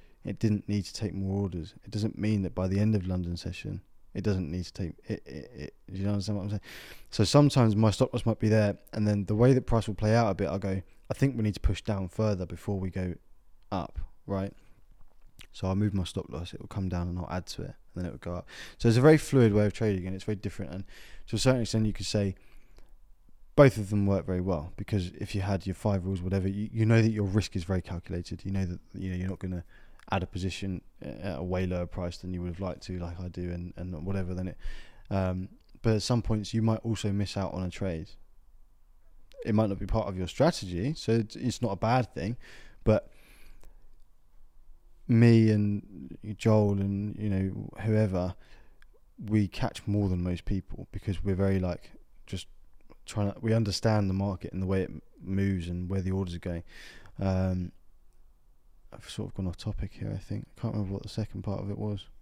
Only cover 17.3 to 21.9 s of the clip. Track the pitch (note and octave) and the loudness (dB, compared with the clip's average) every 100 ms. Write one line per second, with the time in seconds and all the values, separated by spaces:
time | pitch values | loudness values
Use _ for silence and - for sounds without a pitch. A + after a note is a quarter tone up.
17.3 | F2+ - - F2+ - - - F2 - E2+ | -6 -8 -10 -10 -12 -14 -8 -8 -8 -8
18.3 | F2+ - - - - A#2 A2+ D3 D#3 - | -10 -10 -16 -18 0 4 8 10 8 6
19.3 | C#3 A2+ G#2 G#2 - A2+ F#2+ F#2 F#2+ - | 6 6 6 4 2 0 0 -2 -6 -4
20.3 | G2+ - - C2 F#2 G2+ - - - - | -4 -4 -8 -10 -8 -12 -14 -16 -16 -6
21.3 | A2+ C3 B2+ A2 A2 A2 | 0 4 4 2 2 2